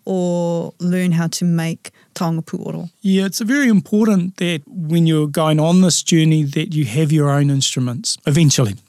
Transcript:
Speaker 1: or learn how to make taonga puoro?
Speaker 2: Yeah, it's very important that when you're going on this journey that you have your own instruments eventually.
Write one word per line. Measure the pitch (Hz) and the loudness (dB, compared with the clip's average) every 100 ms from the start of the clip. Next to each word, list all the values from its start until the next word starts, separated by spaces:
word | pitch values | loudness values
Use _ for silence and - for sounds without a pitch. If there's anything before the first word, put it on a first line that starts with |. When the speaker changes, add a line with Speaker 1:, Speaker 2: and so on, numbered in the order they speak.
| - | -6
Speaker 1:
or | 190 180 175 170 170 - - | -4 -2 -2 -2 -4 -6 -6
learn | 175 180 180 | -4 0 0
how | 165 165 | 0 -2
to | - 175 | -4 -2
make | 165 165 165 - - _ - | -2 -4 -8 -14 -20 _ -6
taonga | 170 165 | -4 -4
puoro? | 156 180 - 160 170 - | -8 -10 -10 -10 -12 -6
Speaker 2:
Yeah, | 196 190 190 | 0 0 0
it's | - | -4
very | 214 277 269 | -2 0 2
important | 202 147 208 220 196 175 - | 2 2 0 2 2 -2 -4
that | 175 165 - | -4 -4 -8
when | 190 156 170 160 | -10 -2 2 4
you're | 160 151 | 2 0
going | 143 156 156 | 0 0 2
on | 156 180 | 4 4
this | 185 - | 4 2
journey | - 160 160 156 143 | 2 2 4 2 0
that | 143 156 | -4 -4
you | 151 135 | -4 -2
have | 120 156 | -2 0
your | 156 143 | 2 2
own | 143 143 | 2 2
instruments | 139 131 - 123 120 - - - | 0 -2 -4 -4 -6 -8 -6 0
eventually. | 143 160 139 120 95 | 2 4 4 0 -4